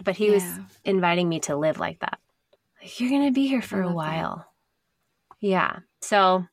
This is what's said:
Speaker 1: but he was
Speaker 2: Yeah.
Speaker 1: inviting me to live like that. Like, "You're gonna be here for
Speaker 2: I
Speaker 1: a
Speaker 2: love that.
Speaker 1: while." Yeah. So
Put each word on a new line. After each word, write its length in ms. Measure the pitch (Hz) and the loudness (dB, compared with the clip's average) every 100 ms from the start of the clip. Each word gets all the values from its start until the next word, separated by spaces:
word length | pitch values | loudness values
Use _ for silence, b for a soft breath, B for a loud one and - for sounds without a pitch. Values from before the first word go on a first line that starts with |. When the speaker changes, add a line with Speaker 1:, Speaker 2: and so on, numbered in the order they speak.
Speaker 1:
but 120 | 185 185 | -6 0
he 140 | 214 | 2
was 140 | 202 | 2
Speaker 2:
Yeah. 160 | 180 175 196 _ - | 0 -8 -16 _ -2
Speaker 1:
inviting 420 | 190 175 175 175 | 0 2 2 0
me 120 | 160 | -2
to 140 | - 143 | -4 -2
live 220 | 156 - | -2 -2
like 200 | 87 165 | -6 -6
that. 200 | - - _ _ _ _ _ _ | -8 -8 _ _ _ _ _ _
Like, 180 | 285 - | -20 -6
"You're 100 | 247 | -2
gonna 220 | 277 285 | 2 2
be 160 | 262 269 | 2 0
here 140 | 262 | 0
for 200 | - 196 | -2 -2
Speaker 2:
I 40 | 180 | -2
Speaker 1:
a 20 | |
Speaker 2:
love 80 | 170 | -2
that. 0 | |
Speaker 1:
while." 500 | 156 160 - 165 - _ _ _ _ _ _ _ _ - | -4 -4 -4 -8 -14 _ _ _ _ _ _ _ _ -6
Yeah. 380 | 202 185 - - - _ | 0 2 0 -2 -14 _
So 440 | - 202 185 185 180 | 0 4 6 4 0